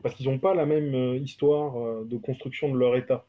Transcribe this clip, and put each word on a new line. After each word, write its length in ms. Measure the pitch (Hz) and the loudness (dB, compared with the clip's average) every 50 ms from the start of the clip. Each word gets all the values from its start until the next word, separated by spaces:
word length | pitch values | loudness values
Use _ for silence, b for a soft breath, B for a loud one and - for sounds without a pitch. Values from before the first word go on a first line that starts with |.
parce 140 | b - - | b -6 -6
qu'ils 120 | - 127 | -4 -2
n'ont 120 | 135 135 131 | -2 0 2
pas 140 | 156 190 190 | 2 2 2
la 120 | 175 151 | 2 2
même, 300 | 147 151 156 151 143 131 | 2 2 0 0 0 0
euh, 220 | 127 127 123 127 | 0 0 0 0
histoire, 600 | 131 143 131 - - 143 143 147 147 151 143 127 | -2 -4 -6 -4 0 2 4 4 4 2 -2 -4
euh, 260 | 117 117 113 113 110 110 | -4 -4 -4 -6 -6 -8
de 120 | 113 120 | -8 -8
construction 540 | 117 - - 127 - - 131 - - 151 139 | -8 -4 -6 -6 -6 -6 -10 -8 -4 -2 0
de 60 | 131 | 2
leur 180 | 127 127 123 123 | 2 4 4 4
État. 300 | 127 123 - 131 120 - | 2 2 0 -2 -2 -4